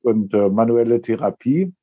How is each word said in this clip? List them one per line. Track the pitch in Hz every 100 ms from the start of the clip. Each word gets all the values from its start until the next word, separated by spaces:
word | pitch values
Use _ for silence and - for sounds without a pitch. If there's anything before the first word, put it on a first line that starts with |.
und, | 120 110 98
äh, | 104 101
manuelle | 101 117 117 117 120
Therapie. | 120 113 104 101 123 151 190 -